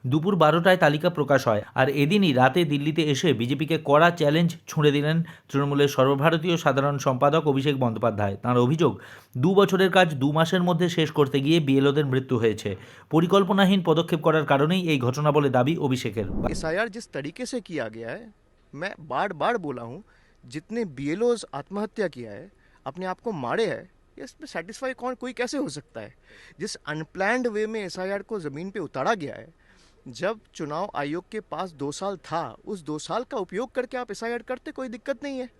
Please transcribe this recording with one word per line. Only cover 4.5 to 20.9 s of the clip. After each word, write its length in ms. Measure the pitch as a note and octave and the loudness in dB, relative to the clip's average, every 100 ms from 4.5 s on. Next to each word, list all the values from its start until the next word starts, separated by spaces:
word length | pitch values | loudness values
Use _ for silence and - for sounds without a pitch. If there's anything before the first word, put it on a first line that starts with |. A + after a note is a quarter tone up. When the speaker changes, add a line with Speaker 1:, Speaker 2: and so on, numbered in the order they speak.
| - - | 0 -6
Speaker 1:
ছুঁড়ে 220 | - D3 C#3+ | 4 4 4
দিলেন 200 | D3 E3 E3 - _ | 2 0 -2 -8 _
তৃণমূলের 420 | C#3 C#3+ C#3+ C#3+ C#3+ | 0 0 2 2 4
সর্বভারতীয় 600 | C3 C#3 D#3 E3 F3 E3 | 4 4 2 2 0 0
সাধারণ 400 | D3+ C3 C#3 C#3+ | 2 2 0 0
সম্পাদক 440 | C#3+ B2+ C#3+ D#3+ D#3 | -2 2 2 2 2
অভিষেক 300 | C3+ C3+ C3+ | 0 0 0
বন্দ্যোপাধ্যায়। 520 | A#2+ G#2+ A2+ G#2 G#2 G2 | -2 0 -2 0 -2 -2
তাঁর 220 | A#2+ B2 B2 | 0 2 2
অভিযোগ, 260 | D#3 D3+ G2 - - _ B2+ | 4 2 0 -14 -20 _ 0
দু 140 | D3+ | 4
বছরের 360 | G3 G3 F#3 F#3+ | 4 4 4 4
কাজ 180 | F#3 F3+ | 4 4
দু 140 | C#3+ C#3 | 2 0
মাসের 300 | D3+ E3 F#3 | 2 2 2
মধ্যে 240 | F3 E3+ F3 | 2 2 2
শেষ 200 | E3+ D#3 | 2 0
করতে 260 | D3+ C#3 C#3+ | 2 2 2
গিয়ে 180 | C#3 E3 | 2 2
বিএলওদের 460 | C#3 C3+ C#3 C#3+ C#3+ | 4 4 4 2 0
মৃত্যু 300 | C3 C3 B2 | 0 0 2
হয়েছে। 320 | A2+ G2+ G#2 F#2+ - - - | 2 0 -6 -8 -12 -20 0
পরিকল্পনাহীন 680 | D#3 E3+ G3 F#3 G3 F#3+ G3+ | 2 4 4 4 4 4 4
পদক্ষেপ 380 | E3+ D#3 E3 E3 | 2 0 2 0
করার 240 | E3 D#3+ D3 | 2 2 2
কারণেই 360 | C#3 D3+ F#3+ F3 | 2 4 0 0
এই 100 | D3 | 0
ঘটনা 300 | A#2+ B2+ D3+ | 0 0 2
বলে 160 | D3 C#3+ | 2 2
দাবি 240 | B2+ B2+ E3 | 2 2 0
অভিষেকের। 480 | D3 B2+ A#2 G#2 G2 G2+ F#2 | 0 -2 -2 -4 -4 -4 -4
Speaker 2:
এসআইআর 380 | D#3+ D#3+ F3 A#3 | -4 -4 -4 -4
जिस 180 | G3+ - | -8 -12
तरीके 320 | D3 C#3+ - B3 | -10 -10 -10 -8
से 120 | B3 | -8
किया 260 | F#3+ D#3 A2+ | -8 -8 -8
गया 220 | A2 A2+ | -10 -12
है, 140 | D#3+ A3+ _ _ _ _ | -12 -14 _ _ _ _
मैं 200 | C#3 F#3 - D#3 | -12 -12 -12 -6
बार 200 | C3 G3+ | -4 -4
बार 220 | E3 E3 A#3+ | -2 -2 -2
बोला 240 | D3+ B2 | -6 -8
हूँ, 180 | A#2 D3 - _ _ _ | -12 -16 -20 _ _ _
जितने 360 | B2 D3 _ A3+ G#3 | -14 -14 _ -6 -6